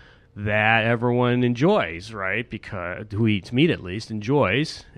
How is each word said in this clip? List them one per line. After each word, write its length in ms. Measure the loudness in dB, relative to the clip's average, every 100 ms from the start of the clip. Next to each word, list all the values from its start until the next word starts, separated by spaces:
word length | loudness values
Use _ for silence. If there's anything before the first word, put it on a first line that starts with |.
| -20 -20 _ -8
that 480 | -2 2 4 4 2
everyone 580 | 0 2 2 2 2
enjoys, 680 | 2 2 2 2 0 -6 -10
right? 380 | -8 -4 -4 -4
Because 560 | -10 -10 -8 -8 -8 -8
who 160 | 0 2
eats 260 | 2 0
meat, 160 | 2 2
at 120 | 2
least, 260 | -4 -8 -8
enjoys, 720 | -8 -2 2 2 2 -2 -8 -18